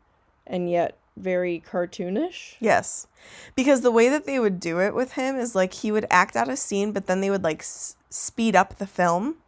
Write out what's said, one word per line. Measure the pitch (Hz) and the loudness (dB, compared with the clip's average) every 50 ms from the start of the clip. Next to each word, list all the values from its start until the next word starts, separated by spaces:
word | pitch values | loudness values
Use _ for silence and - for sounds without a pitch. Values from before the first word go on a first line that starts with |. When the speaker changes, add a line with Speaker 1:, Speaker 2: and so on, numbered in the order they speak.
| _ _ _ _ _ _ _ _ _ | _ _ _ _ _ _ _ _ _
Speaker 1:
and | - - 180 175 175 | -8 -6 -4 -2 0
yet | 175 170 165 - - _ _ _ _ | 0 0 0 -2 -4 _ _ _ _
very | - 185 185 180 180 180 180 170 165 - | -8 -4 -2 -2 0 0 -2 -4 -6 -8
cartoonish. | - - 185 175 175 - - 190 175 190 240 320 359 - - - - - - | -6 -4 -4 -4 -4 -6 -8 -6 -4 -2 -2 -2 -4 -6 -10 -16 -18 -10 -4
Speaker 2:
Yes. | 214 214 147 90 - - - - - - _ _ - - - - - - - | 0 2 2 2 2 -2 -6 -10 -10 -14 _ _ -20 -20 -20 -20 -20 -6 -4
Because | - 254 277 277 254 | 0 2 4 4 4
the | 233 247 | 4 4
way | 226 226 233 247 | 6 6 6 6
that | 285 302 302 | 4 0 -2
they | - 277 262 | -2 -2 0
would | 233 208 190 175 | 0 0 0 -2
do | - 170 165 175 | -4 -4 0 0
it | 185 208 - | 0 0 0
with | - 254 247 - | -2 -4 -2 -4
him | 294 262 269 269 | -4 -4 -2 -2
is, | 262 240 240 - | -4 -4 -2 0
like, | 190 185 185 - | 0 0 0 -2
he | - - 214 214 | -4 -4 -2 0
would | 214 - - | -2 0 4
act | - 180 185 214 - | 4 4 4 2 0
out | 233 233 254 | -2 -2 0
a | 254 | -2
scene, | 277 - - 208 196 202 214 | -4 -4 -4 -2 -2 -2 -2
but | 214 202 196 | -2 -4 -2
then | - - 190 | 0 0 0
they | 196 196 | 0 0
would, | 196 196 185 | 0 0 -2
like, | 160 156 156 | -2 -4 -4
s-, | - - - - - - - _ _ _ | -8 -12 -10 -10 -12 -12 -14 _ _ _
speed | - - - - - - 226 226 190 | -10 -8 -8 -6 -4 0 0 4 4
up | 185 190 - - | 4 4 2 -2
the | - 202 | -8 -10
film | 190 - - 180 175 170 175 208 285 320 - _ | -6 0 2 2 4 2 2 0 -4 -6 -8 _